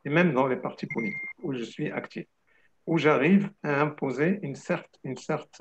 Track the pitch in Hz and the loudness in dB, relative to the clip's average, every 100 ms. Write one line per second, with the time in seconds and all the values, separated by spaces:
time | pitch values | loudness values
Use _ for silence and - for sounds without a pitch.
0 | 143 151 175 127 135 123 - - - - | -2 2 4 4 2 0 -4 -8 -8 -6
1 | - 1017 1047 - - 127 113 - 151 - | -6 -6 -12 -10 -8 -6 -8 -6 -6 -6
2 | - - 160 _ _ _ _ _ - 165 | -8 -10 -14 _ _ _ _ _ -2 2
3 | 147 139 143 196 202 - 151 139 151 147 | 4 4 6 6 4 -4 -2 0 0 -2
4 | 135 123 156 202 143 127 - 170 - _ | -4 0 0 0 -4 -8 -4 -6 -6 _
5 | 139 127 - 156 - - | -10 -8 -6 -6 -6 -14